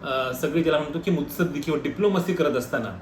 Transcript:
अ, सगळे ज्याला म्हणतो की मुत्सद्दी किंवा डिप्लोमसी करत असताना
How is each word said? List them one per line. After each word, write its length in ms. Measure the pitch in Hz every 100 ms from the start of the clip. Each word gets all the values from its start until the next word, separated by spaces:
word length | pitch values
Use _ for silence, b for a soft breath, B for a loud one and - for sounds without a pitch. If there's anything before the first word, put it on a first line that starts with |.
अ, 300 | 143 131 127
सगळे 300 | 127 151 156
ज्याला 160 | 160 151
म्हणतो 200 | 151 -
की 120 | -
मुत्सद्दी 480 | 165 143 - 170 143
किंवा 200 | 143 147
डिप्लोमसी 500 | 143 139 208 190 175
करत 220 | 175 147 127
असताना 420 | 120 131 110 92